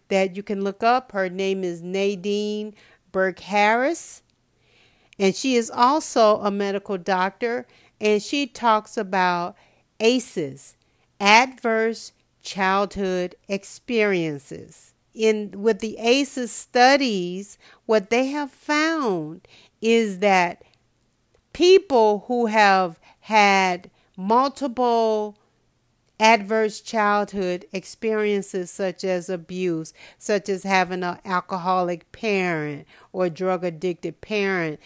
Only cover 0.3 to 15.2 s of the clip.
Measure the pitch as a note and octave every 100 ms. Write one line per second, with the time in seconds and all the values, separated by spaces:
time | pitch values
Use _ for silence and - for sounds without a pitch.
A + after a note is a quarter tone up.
0.3 | F#3 G3 G3 G3 G3 A3+ B3+ B3 G3+ F#3
1.3 | F#3 F#3+ F#3+ F#3 E3+ F3 F#3+ G3+ G3 G3+
2.3 | G3+ G#3 G#3 G#3+ G#3 _ _ _ F#3+ F#3+
3.3 | F3 - G#3 G#3 A#3 C#4 E4+ - - _
4.3 | _ _ _ _ _ _ _ _ - F#3+
5.3 | F#3 C4+ A#3+ A3 - B3 D#4 - B3+ G#3+
6.3 | G#3+ G#3 G3+ G3+ G3 - F#3+ F3 F#3 F#3+
7.3 | - A#3 A#3 - _ _ _ G#3+ G#3 -
8.3 | C#4+ C#4 - A#3 G#3+ G#3+ - F#3+ F#3+ F3+
9.3 | F3 F3+ - _ _ _ - A3+ B3+ -
10.3 | F#3+ C#3 C#3 - - _ _ _ - G3+
11.3 | A3 C4 B3+ A3+ A3 A3+ A3 - - _
12.3 | _ - - F#3+ G3 G3+ G3 F#3+ F#3 F3+
13.3 | - - G3 - - - A#3 G#3 F#3 D#3+
14.3 | C#3+ - E3 E3 - - _ _ A3+